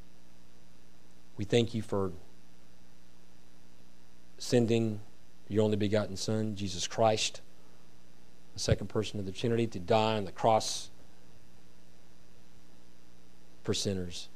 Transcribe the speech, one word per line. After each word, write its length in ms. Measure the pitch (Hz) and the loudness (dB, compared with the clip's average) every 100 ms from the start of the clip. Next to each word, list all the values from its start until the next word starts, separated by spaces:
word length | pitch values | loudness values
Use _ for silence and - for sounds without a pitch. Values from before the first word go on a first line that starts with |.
| - - - - - - - - - - - - - - | -8 -6 -6 -6 -6 -6 -6 -6 -6 -6 -6 -6 -6 -4
We 80 | 101 | 4
thank 300 | 120 113 110 | 6 6 2
you 80 | |
for 280 | - 101 95 85 - - - - - - - - - - - - - - - - - - - - - - | 0 2 2 0 -6 -8 -8 -6 -6 -6 -6 -6 -8 -8 -8 -6 -6 -6 -6 -6 -6 -6 -6 -6 -8 -6
sending 640 | - 127 113 117 113 104 104 - - - - | 4 6 8 6 4 0 -4 -8 -8 -8 2
your 160 | 104 | 4
only 140 | 107 104 | 6 6
begotten 400 | 104 104 95 98 | 4 4 2 0
Son, 380 | - 110 110 101 | 0 2 2 0
Jesus 320 | 101 87 - | -2 -2 -2
Christ, 540 | - 110 110 - - - - - - - - - - - - - - | 6 6 6 2 -2 -6 -8 -8 -8 -6 -6 -8 -8 -8 -8 -6 -2
the 40 | |
second 280 | - 110 101 | 2 2 2
person 320 | 113 101 104 | 0 0 -2
of 80 | 95 | -4
the 40 | |
Trinity, 360 | - 120 117 117 | 0 2 4 2
to 120 | 101 | 0
die 380 | 87 113 110 110 | 4 6 6 4
on 80 | 92 | 0
the 60 | |
cross 580 | - 123 110 - - - - - - - - - - - - - - - - - - - - - - - - - - - - - - | 2 6 6 6 -2 -4 -6 -6 -6 -6 -8 -8 -8 -8 -8 -8 -8 -8 -8 -6 -6 -6 -6 -6 -6 -6 -6 -8 -6 -6 -6 -6 -4
for 120 | - 101 | 0 0
sinners, 540 | 104 95 87 82 - | 2 0 -2 -4 -6